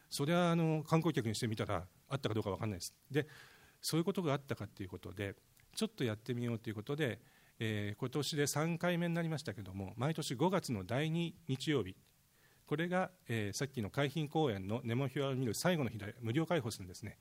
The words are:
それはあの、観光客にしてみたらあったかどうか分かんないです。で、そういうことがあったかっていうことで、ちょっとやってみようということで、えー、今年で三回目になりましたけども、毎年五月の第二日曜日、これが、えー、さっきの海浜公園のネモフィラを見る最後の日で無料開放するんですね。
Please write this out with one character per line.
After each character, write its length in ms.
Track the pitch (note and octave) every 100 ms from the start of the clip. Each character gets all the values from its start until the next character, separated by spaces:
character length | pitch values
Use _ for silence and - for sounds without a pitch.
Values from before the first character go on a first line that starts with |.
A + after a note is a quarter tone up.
| -
そ 160 | -
れ 100 | C#3+
は 160 | F3 F3
あ 60 | E3+
の、 260 | D#3+ D#3
観 160 | C#3+ E3
光 120 | E3
客 140 | C#3+ A2
に 60 |
し 40 | G#2
て 80 | A#2
み 100 | G#2+
た 80 |
ら 220 | G#2+ F#2 F2 - -
あ 80 | C3+
っ 20 |
た 100 | A#2+
か 60 |
ど 60 | G#2+
う 40 |
か 60 | G2+
分 80 | F#2
か 80 | A2
ん 40 |
な 60 | F2+
い 20 |
で 60 |
す。 100 | - - -
で、 160 | C#3 C#3+ - - - - -
そ 140 | - D#3+
う 20 |
い 40 |
う 20 |
こ 80 | E3+
と 100 | F#3+
が 100 | E3
あ 40 | C#3
っ 40 |
た 140 | -
か 100 | G#2+
っ 40 | G2+
て 140 | -
い 40 | F#2+
う 20 |
こ 100 | F#2
と 140 | F#2
で、 220 | F2+ G2 - - - -
ち 80 | -
ょ 40 | A3
っ 20 |
と 140 | -
や 100 | B2
っ 20 | G#2+
て 160 | -
み 120 | A#2+
よ 100 | A#2+
う 40 | A2+
と 120 | A2+
い 20 |
う 20 |
こ 80 | G#2+
と 140 | G#2+ D3
で、 240 | C3+ - - - - -
え 360 | A2+ G#2+ G#2 G#2+
ー、 20 |
今 120 | B2+
年 260 | D3+ C#3 D3
で 100 | C#3+
三 320 | D3 D#3+ E3
回 180 | F3 F3
目 120 | F3
に 60 |
な 80 | E3+
り 60 | E3
ま 80 | D3+
し 40 |
た 100 | -
け 100 | G#2
ど 120 | G2
も、 180 | F#2+ F#2+ G#2+
毎 180 | C#3
年 200 | D#3+ C#3+
五 160 | A#2 F3
月 220 | F#3 -
の 120 | G#2+
第 260 | F#2 B2 D#3
二 240 | E3 E3 - -
日 220 | C3+ -
曜 120 | C#3
日、 140 | F#2 - _ _ _ _ - _ -
こ 100 | D3+
れ 120 | F3
が、 220 | F3+ F#3 - -
え 220 | A#2 G2+
ー、 40 | -
さ 80 |
っ 40 | C3+
き 140 | B2+
の 80 | G2+
海 180 | - D3
浜 200 | E3 D3
公 220 | D#3+ D3
園 180 | G2 F#2+
の 120 | A#2
ネ 100 | A#2+
モ 140 | A#2+ C3+
フ 60 | D3
ィ 40 |
ラ 80 | C#3
を 40 |
見 100 | C3
る 100 | B2
最 220 | G2 E3+ E3+
後 80 |
の 60 | A#2
日 80 | G#2+
で 160 | G#2 -
無 120 | A#2
料 140 | B2+ D#3+
開 140 | E3+
放 100 | A2+
す 80 | -
る 60 |
ん 40 | F2+
で 60 |
す 100 | -
ね。 140 | G2 -